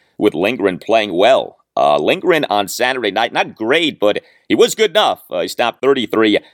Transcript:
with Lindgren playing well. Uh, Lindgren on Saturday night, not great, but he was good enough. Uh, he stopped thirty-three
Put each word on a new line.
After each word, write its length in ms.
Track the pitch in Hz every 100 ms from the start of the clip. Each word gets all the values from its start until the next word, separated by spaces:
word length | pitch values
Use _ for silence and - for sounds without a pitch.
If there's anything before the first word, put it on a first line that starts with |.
| _ -
with 160 | 104 73
Lindgren 420 | 98 123 95 87
playing 340 | - 113 107
well. 440 | 85 107 123 50 - _ 55
Uh, 220 | 71 73
Lindgren 480 | 85 170 180 160 139
on 220 | 104 98
Saturday 440 | - 127 131 107
night, 220 | 98 117
not 220 | 151 190 -
great, 440 | 110 156 160 101
but 240 | 104 101 - _ -
he 80 | 127
was 180 | 220
good 180 | - 220
enough. 320 | 208 165 - -
Uh, 120 | 180
he 60 | -
stopped 320 | - 120 -
thirty-three 600 | 131 135 104 107 110 95 -